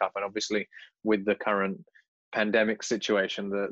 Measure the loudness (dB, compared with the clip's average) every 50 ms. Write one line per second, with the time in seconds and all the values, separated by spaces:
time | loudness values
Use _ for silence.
0 | -2 -2 -2 -2 -4 -4 -4 -4 -4 -2 -2 -2 -2 -4 -12 -20 -20 -20 _ _
1 | 0 2 2 2 2 2 0 0 2 0 2 2 2 0 -2 -6 -10 _ _ _
2 | _ _ _ _ _ _ -2 0 0 4 4 4 4 4 2 -2 -2 -4 -4 -2
3 | 0 2 2 2 2 0 -2 -4 -6 -4 -2 -2 -2 -4